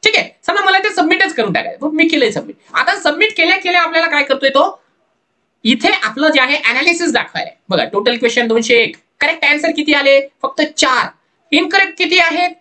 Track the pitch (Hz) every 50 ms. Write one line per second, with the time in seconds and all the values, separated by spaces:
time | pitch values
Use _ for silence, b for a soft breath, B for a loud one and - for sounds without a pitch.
0 | - 440 427 392 - - - _ _ - 349 403 403 381 392 381 381 427 403 -
1 | 330 311 370 359 392 349 - - 220 202 170 - - - - - 277 302 302 311
2 | 330 330 330 294 262 233 208 156 - 151 147 b b b b - 262 339 392 403
3 | - 320 302 330 415 440 427 - 330 339 381 381 - 359 359 359 339 330 330 330
4 | 330 330 294 294 277 277 269 269 277 269 269 277 311 392 381 - _ _ _ _
5 | _ _ _ _ _ _ _ _ _ _ _ _ _ 220 254 240 - 370 403 370
6 | - 214 220 277 294 311 311 285 254 262 285 302 294 226 233 262 285 359 349 339
7 | 349 330 240 226 - - _ 165 147 - - _ _ _ 190 160 - 160 - 202
8 | 220 240 240 233 240 233 233 240 233 233 220 233 226 - 254 226 233 - - -
9 | _ _ _ _ - 294 330 330 - 277 285 302 302 330 320 - 294 302 294 285
10 | 277 269 277 277 277 277 _ _ - - - - 302 311 311 - - 269 262 240
11 | 208 - - _ _ _ _ _ _ _ - 311 - - 359 392 392 370 - -
12 | 370 320 349 370 339 330 320 339 349 349 349 _